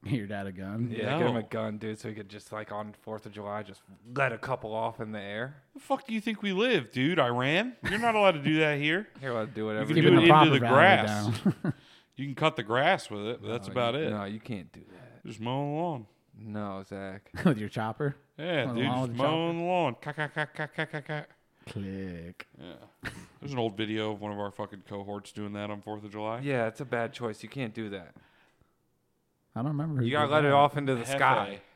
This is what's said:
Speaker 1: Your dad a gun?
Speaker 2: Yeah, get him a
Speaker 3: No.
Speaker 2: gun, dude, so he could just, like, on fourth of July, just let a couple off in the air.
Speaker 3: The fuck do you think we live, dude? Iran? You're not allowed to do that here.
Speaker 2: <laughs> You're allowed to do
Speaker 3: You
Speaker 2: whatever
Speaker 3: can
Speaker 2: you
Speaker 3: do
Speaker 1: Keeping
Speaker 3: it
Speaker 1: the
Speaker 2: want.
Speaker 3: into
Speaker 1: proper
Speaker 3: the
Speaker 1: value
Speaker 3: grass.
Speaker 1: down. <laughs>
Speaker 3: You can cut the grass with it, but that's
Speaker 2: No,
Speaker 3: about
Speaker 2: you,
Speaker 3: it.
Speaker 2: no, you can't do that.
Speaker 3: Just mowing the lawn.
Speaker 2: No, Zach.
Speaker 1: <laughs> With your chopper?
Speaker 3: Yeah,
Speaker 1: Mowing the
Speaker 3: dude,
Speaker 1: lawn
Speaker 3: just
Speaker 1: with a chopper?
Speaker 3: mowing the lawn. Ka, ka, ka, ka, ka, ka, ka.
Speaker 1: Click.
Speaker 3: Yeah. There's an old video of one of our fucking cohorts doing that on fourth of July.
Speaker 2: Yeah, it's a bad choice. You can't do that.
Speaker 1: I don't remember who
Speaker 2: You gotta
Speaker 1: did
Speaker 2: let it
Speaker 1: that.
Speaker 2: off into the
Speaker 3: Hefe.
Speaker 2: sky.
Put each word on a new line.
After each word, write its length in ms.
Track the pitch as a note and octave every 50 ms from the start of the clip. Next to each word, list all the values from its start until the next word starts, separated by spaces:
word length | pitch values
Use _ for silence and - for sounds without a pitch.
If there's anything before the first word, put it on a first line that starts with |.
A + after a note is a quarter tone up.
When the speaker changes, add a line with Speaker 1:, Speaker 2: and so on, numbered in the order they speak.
| -
Speaker 1:
Your 220 | G2+ A#2+ B2+ G2+ G2
dad 200 | G#2+ G2 G2 G2
a 40 | F#2+
gun? 360 | F#2 F#2+ F#2+ G2+ A2+ A#2+ A#2+ A2
Speaker 2:
Yeah, 220 | A2+ A2+ - C3+ D3+
get 80 | B2 B2
him 80 | B2
a 60 | A#2
Speaker 3:
No. 60 | G#2+ G2+
Speaker 2:
gun, 280 | - A2+ A2 A2 G#2+ G#2+
dude, 220 | G#2+ A2 G#2+ G#2+
so 80 | - A#2
he 80 | G#2+
could 140 | G#2 G#2 G2
just, 240 | G2+ G#2 - - -
like, 180 | G#2+ G#2+ G#2
on 220 | G#2+ G#2 G#2+ G#2+ G#2 -
fourth 240 | _ - A2 G#2+ -
of 80 | A2 G2+
July, 300 | G#2 G#2 G2+ G2+ G#2+ G#2+
just 180 | G2 F#2+ - _ _ G2 F#2+ _ A#2 B2
let 160 | C3+ C#3 C3
a 60 | A#2 A2
couple 360 | - C3 C3 A#2 - A2 G#2+
off 280 | A2 A2+ A#2 A2+ -
in 100 | B2 G#2+
the 80 | G#2+ G#2+
air. 380 | G2 G2+ G2+ G#2+ A#2+ C3+ C#3+ - _ _ _
Speaker 3:
The 80 | C#4+
fuck 260 | - - C4+ - - -
do 60 | A3
you 80 | A3
think 200 | G3+ A#3 A3 G3+
we 120 | - G3+ F#3+
live, 380 | F#3 A3 B3+ B3 F3+ B2+ A2 -
dude? 260 | B2 B2+ C#3+ F3+ D#3+
Iran? 540 | C#3 A#2+ A#2+ A#2+ B2 C3+ D3+ F3 A3 B3+ B3 - - -
You're 100 | F#3+ G#3+
not 160 | A#3 A#3 A3
allowed 160 | G#3+ G#3 F#3+
to 80 | F3 D3+
do 180 | C#3 C#3+ D#3 D#3
that 200 | D#3+ D3+ D3 C#3+
here. 300 | C#3+ D3+ D#3+ F#3 G#3+ - -
Speaker 2:
<laughs> 60 | -
You're 100 | C3+ C3+
allowed 180 | A#2+ A#2 G#2+ A2
to 20 |
do 100 | A2 G#2+
Speaker 3:
You 60 | G#2+ A2
Speaker 2:
whatever 200 | G#2+ G#2+ G#2+ -
Speaker 3:
can 100 | D#3 E3+
Speaker 2:
you 40 | D#3
Speaker 3:
do 40 | -
Speaker 1:
Keeping 140 | - - -
Speaker 3:
it 40 | E3+
Speaker 1:
the 40 |
Speaker 2:
want. 160 | D#3+ D#3 D3+ D#3
Speaker 3:
into 120 | C#3 C#3
Speaker 1:
proper 120 | B2 A#2 B2+
Speaker 3:
the 320 | C3+ D#3+ F#3+ G3 D3 G#2+
Speaker 1:
value 260 | G#2+ G#2+ G#2 G#2 G#2+ A#2
Speaker 3:
grass. 200 | G#2 - G#3 - - -
Speaker 1:
down. 100 | F3+ - -
<laughs> 40 | - - - - _ _ _
Speaker 3:
You 100 | - C3+
can 100 | C#3+ C3+
cut 220 | - D3+ D#3 D#3 -
the 60 | A#2
grass 460 | G2 A2+ B2 C#3 E3 F#3+ E3+ - -
with 160 | G#2+ G#2 G2+ A2
it, 140 | B2 -
but 60 | G#2 G#2+
that's 200 | A2 A#2+ - -
Speaker 2:
No, 40 |
Speaker 3:
about 220 | F#2+ B2 A#2+ A#2 A#2
Speaker 2:
you, 60 | C#3
Speaker 3:
it. 80 | D#3+ C#3+
Speaker 2:
no, 160 | G#2+ G#2 G2+
you 160 | G2 G#2 A2
can't 280 | - - A#2 G2 - - _
do 80 | - - -
that. 340 | - - - - - - _
Speaker 3:
Just 140 | A2+ A#2 G#2
mowing 340 | A2 A#2 B2+ C3+ C#3+ C#3+ D3
the 80 | D3+
lawn. 240 | E3+ F3+ D#3+ B2+ A2 G2+ _ _ _ _ _ G#2+
Speaker 2:
No, 460 | G#2+ A2 G#2 G#2+ G#2 G2+ G2 F#2+ F#2+
Zach. 440 | - G#2 G2 G2 G2 F#2+ G2 _ - _ -
Speaker 1:
<laughs> 80 | -
With 120 | F3 C#3 G#2+
your 120 | G#2+ G2+
chopper? 480 | - - A2 A2 A2+ - D3+ C#3+ C#3 - _ _ _ -
Speaker 3:
Yeah, 280 | D3+ F3 F3 D3+ B2
Speaker 1:
Mowing 100 | - -
the 60 | A2+
Speaker 3:
dude, 80 | B2+ C#3
Speaker 1:
lawn 100 | B2 B2+
Speaker 3:
just 100 | C3 B2
Speaker 1:
with 100 | A#2 A#2+
a 40 | C3+
chopper? 80 | C#3+
Speaker 3:
mowing 260 | D#3 D#3+ E3 E3+ E3+ E3+
the 60 | E3+
lawn. 320 | F3 F#3 F3+ E3+ C#3 A#2 -
Ka, 100 | - D3+ D3
ka, 140 | - D3+ C#3+
ka, 180 | - D#3+ D3+ C#3+ -
ka, 140 | - D#3 D3
ka, 180 | _ - D#3+
ka, 160 | D3 - D#3
ka. 200 | C#3 - D#3 D3+ D3 - - _ _ _ _ _ _ -
Speaker 1:
Click. 800 | - A2 G2 F#2+ F#2+ F#2+ F#2+ F#2+ F2 E2+ E2 F2 F#2 _ - _ _ -
Speaker 3:
Yeah. 500 | C2+ F2+ D#2+ - - - _ _ - - - - - - _ -
There's 140 | - C#3+ C#3+
an 60 | B2+
old 180 | A#2 A2+ G2+ G2
video 340 | A2 G#2 G#2+ A2 G#2+ G#2+
of 80 | G#2+ G2+
one 140 | G#2 G#2 G#2
of 60 | G2+
our 120 | G#2 G2+
fucking 320 | G2 - G#2+ G2+ - G2 - -
cohorts 420 | G#2 G2+ G2 G2 G#2 G2+ G2+ -
doing 220 | - - G#2+ G#2 G2+
that 160 | G#2 G#2 G#2
on 100 | G#2 G2+
fourth 220 | G2 G#2+ G#2+ G#2 G#2
of 80 | G#2
July. 300 | G2+ G#2+ G#2+ G#2+ A2+ A#2 C3+
Speaker 2:
Yeah, 240 | C#3+ C3+ B2+ A#2 A2
it's 140 | A2 -
a 40 | D3
bad 280 | B2 B2+ A#2 A#2 A#2 A#2+
choice. 280 | - B2 A#2 G#2+ -
You 60 | - A2
can't 260 | - C#3 C3 A2+ G#2
do 160 | A#2 A2+ G#2+
that. 220 | G2 G2 F2 - - - _ _ _ _ _ _ _ _ _ _ _ _ _ _ _ _ _ _ _ _ _ _ _ _ _ _ _
Speaker 1:
I 60 | A2
don't 80 | A#2+ C#3+
remember 300 | D#3 C#3+ D3 E3 D3+ C3
who 40 | A#2+
Speaker 2:
You 60 | A#2
gotta 160 | C3 D3 D3+ C#3+
Speaker 1:
did 60 | D3
Speaker 2:
let 120 | D#3 D3+
it 40 | C#3+
Speaker 1:
that. 40 | C#3
Speaker 2:
off 200 | C#3+ C#3+ D3 - D3
into 180 | C#3+ C3+ C3
the 80 | A#2+ A#2
Speaker 3:
Hefe. 120 | A#2 C#3
Speaker 2:
sky. 440 | C#3 C#3 C3 C3 A#2 G#2 G2+ G2+ G2+ - _ _